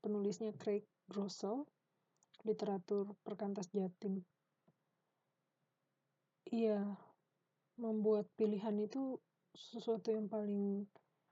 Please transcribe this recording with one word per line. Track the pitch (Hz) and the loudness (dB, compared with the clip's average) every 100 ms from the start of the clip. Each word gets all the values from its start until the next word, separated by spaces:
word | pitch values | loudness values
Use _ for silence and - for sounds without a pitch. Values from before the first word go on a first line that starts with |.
penulisnya | 214 208 202 - 220 156 | -2 2 0 0 -4 -4
Craig | 220 208 208 _ - | 0 0 -2 _ -8
Groeschel, | 196 196 - 196 247 302 _ _ _ _ _ _ - | -4 -4 -4 -2 -2 -4 _ _ _ _ _ _ -6
literatur | 220 214 202 196 - 202 202 202 | -2 0 0 -2 2 0 0 -6
perkantas | - 202 202 202 180 | -10 -4 -4 -4 -2
Jatim. | 202 185 - 202 190 180 _ _ _ _ _ _ _ _ _ _ _ _ _ _ _ _ _ _ _ _ _ - | -2 -2 -2 -2 -2 -6 _ _ _ _ _ _ _ _ _ _ _ _ _ _ _ _ _ _ _ _ _ -4
Iya, | 226 226 208 202 196 - _ _ _ _ _ _ - | 2 4 4 0 -4 -12 _ _ _ _ _ _ -6
membuat | 226 214 214 214 208 - | 0 4 6 4 2 2
pilihan | 214 208 220 208 | 2 2 0 0
itu | 214 269 262 254 - _ _ - | 0 -2 -2 -4 -10 _ _ -20
sesuatu | - 233 233 220 202 | -12 -6 0 0 2
yang | 220 208 | 0 0
paling, | 214 208 202 202 196 202 - _ _ _ | -2 0 2 2 0 -4 -12 _ _ _